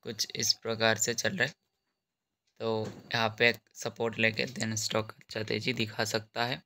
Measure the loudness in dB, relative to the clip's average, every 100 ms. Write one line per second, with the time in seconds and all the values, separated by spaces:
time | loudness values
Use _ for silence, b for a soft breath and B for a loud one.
0 | -10 -6 -4 -2 0 2 0 2 4 4
1 | 2 0 0 0 -2 -2 _ _ _ _
2 | _ _ _ _ _ _ -2 -2 -2 -10
3 | -4 0 0 4 4 4 _ -8 -8 -2
4 | -2 2 0 2 -4 -2 -4 -2 0 -2
5 | -2 -10 _ -6 -2 -2 0 -2 -2 -2
6 | -2 -2 -4 -4 -2 -4